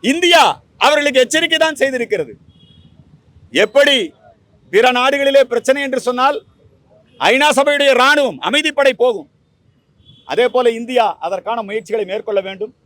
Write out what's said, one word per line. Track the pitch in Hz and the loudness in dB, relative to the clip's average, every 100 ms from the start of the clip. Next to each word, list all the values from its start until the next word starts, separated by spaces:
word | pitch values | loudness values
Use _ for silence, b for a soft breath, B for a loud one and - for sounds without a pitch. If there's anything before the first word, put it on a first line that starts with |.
இந்தியா | 202 302 349 339 240 143 _ _ | -2 0 2 4 4 0 _ _
அவர்களுக்கு | 240 302 294 262 | 0 2 2 0
எச்சரிக்கை | 254 311 339 320 | 0 0 -2 0
தான் | 320 302 | -2 0
செய்திருக்கிறது. | 277 254 233 202 139 104 _ _ _ _ _ _ _ _ _ _ _ 127 | -4 -2 -4 -4 -6 -12 _ _ _ _ _ _ _ _ _ _ _ 0
எப்படி | 202 277 285 269 170 _ - _ _ _ _ | 2 4 2 2 -2 _ -20 _ _ _ _
பிற | 185 247 247 | 2 2 2
நாடுகளிலே | 262 277 277 277 262 | 0 0 2 2 2
பிரச்சனை | 233 226 269 277 | -2 -2 -2 -2
என்று | 254 | -4
சொன்னால், | 247 247 262 294 _ _ _ _ _ _ _ _ | -4 0 0 -2 _ _ _ _ _ _ _ _
ஐநா | 147 247 294 269 | 0 2 2 2
சபையுடைய | 285 285 285 247 | 0 2 2 4
ராணுவம், | 262 294 269 143 156 | 4 2 0 -4 -4
அமைதிப்படை | 269 311 285 277 247 | -2 -2 0 0 2
போகும், | 247 202 143 _ _ _ _ _ _ _ _ - - | -2 -2 -10 _ _ _ _ _ _ _ _ -20 -8
அதே | 165 240 | -2 0
போல | 254 240 226 | 2 0 -2
இந்தியா | 233 254 214 165 170 | -4 0 0 -2 -6
அதற்கான | 185 190 233 | -6 -6 -6
முயற்சிகளை | 208 214 - 220 196 | -6 -8 -6 -6 -4
மேற்கொள்ள | 202 214 202 190 | -6 -4 -4 -4
வேண்டும். | 190 214 _ | -10 -12 _